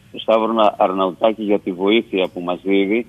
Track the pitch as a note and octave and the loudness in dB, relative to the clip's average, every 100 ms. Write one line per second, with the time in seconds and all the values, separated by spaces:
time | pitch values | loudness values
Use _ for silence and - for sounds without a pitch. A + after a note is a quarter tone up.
0 | _ - - A2 A2 A2+ G#2+ - G#2 F#2+ | _ -10 0 0 2 2 2 2 0 2
1 | F#2+ E2+ A2+ G#2+ G#2 G#2 - F2 G2 A2+ | -2 0 0 0 0 -2 -2 -2 0 0
2 | A2+ G2 F2 F2+ F2 F2+ F#2 G2 G2 A2 | 0 -2 -4 -4 -6 -6 0 0 2 -2